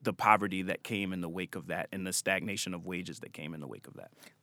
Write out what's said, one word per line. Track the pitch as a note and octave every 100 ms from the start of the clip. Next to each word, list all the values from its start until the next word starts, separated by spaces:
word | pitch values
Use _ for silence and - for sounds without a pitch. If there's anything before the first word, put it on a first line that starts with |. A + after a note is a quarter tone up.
the | -
poverty | F#2 G#2+ G#2+ G2+ F#2+
that | F#2 E2
came | - G#2 F#2+
in | F#2
the | E2+
wake | F#2 E2+
of | F#2 E2
that | E2+ -
and | F#2+
the | F#2
stagnation | - G2 F#2+ G2 G2+ F#2
of | F2
wages | F2+ F2+ F2+ -
that | -
came | - D2+
in | D#2
the | C2+
wake | G#1 -
of |
that. | - - - - -